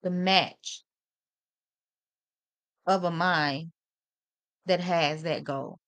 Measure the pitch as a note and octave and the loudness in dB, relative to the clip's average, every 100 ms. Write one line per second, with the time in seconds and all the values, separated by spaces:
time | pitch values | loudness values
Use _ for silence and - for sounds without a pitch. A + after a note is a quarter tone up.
0 | F#3+ F3+ F#3 F#3+ D3 - - - _ _ | -2 -2 4 4 4 -4 -16 -16 _ _
1 | _ _ _ _ _ _ _ _ _ _ | _ _ _ _ _ _ _ _ _ _
2 | _ _ _ _ _ _ _ _ - F#3+ | _ _ _ _ _ _ _ _ 0 0
3 | F3 E3 F3+ E3+ D3+ C#3 E3 - _ _ | 2 0 0 2 0 -2 -8 -16 _ _
4 | _ _ _ _ _ _ - F3+ F3+ E3+ | _ _ _ _ _ _ -2 0 2 0
5 | D3+ D#3 D#3+ D3 D3 C#3 B2 - | 0 -2 -4 -4 -4 -6 -6 -12